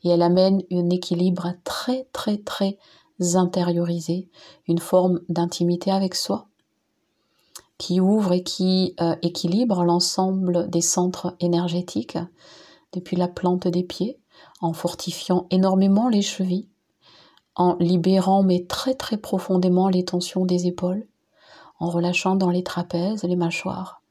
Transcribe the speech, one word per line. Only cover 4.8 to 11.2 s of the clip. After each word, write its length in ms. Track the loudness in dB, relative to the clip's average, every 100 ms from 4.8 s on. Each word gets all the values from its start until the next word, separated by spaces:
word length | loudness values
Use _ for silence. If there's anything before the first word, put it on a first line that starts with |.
forme 420 | 2 2 4 0 -2
d'intimité 640 | -2 -2 0 0 0 0
avec 240 | 0 -2 -4
soi, 320 | -6 -6 -8 _ _ _ _ _ _ _ _ _ _ -20 _ _
qui 220 | -2 2
ouvre 340 | 2 2 2
et 100 | 0
qui, 520 | 0 -2 0 2 0 -2
euh, 140 | -2 0
équilibre 600 | -2 -2 -2 0 2 2
l'ensemble 840 | 4 2 2 0 0 0 0 0 0
des 120 | -2
centres 540 | 0 0 0 -2